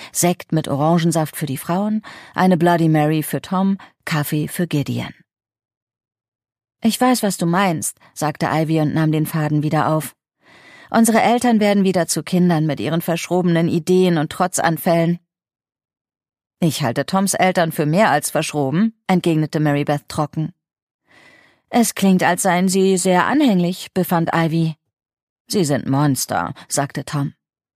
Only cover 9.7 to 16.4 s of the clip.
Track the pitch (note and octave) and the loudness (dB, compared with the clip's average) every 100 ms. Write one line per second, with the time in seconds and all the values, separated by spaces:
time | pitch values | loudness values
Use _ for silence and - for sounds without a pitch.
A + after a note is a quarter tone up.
9.7 | D3+ B2+ D#3 C3+ - _ _ _ - - | 0 0 0 -4 -14 _ _ _ -20 -20
10.7 | - - A3+ A3+ A3 G3+ A#3+ B3 A3 G#3 | -20 -2 2 4 4 2 2 2 2 2
11.7 | G3+ F#3+ F3+ E3 E3 - F3+ F3+ D#3+ D#3 | 2 2 0 0 -4 -2 2 2 2 0
12.7 | C3 A2 E3 - E3 - F3+ F3 E3 E3+ | -2 -4 -4 -2 -4 -2 0 2 2 0
13.7 | E3+ D#3 F#3 F#3 E3 D3+ - F3+ - - | 0 2 4 4 2 -2 -2 -2 0 -2
14.7 | D#3+ F#3 E3+ E3 E3+ _ _ _ _ _ | -2 0 2 0 -2 _ _ _ _ _
15.7 | _ _ _ _ _ _ _ | _ _ _ _ _ _ _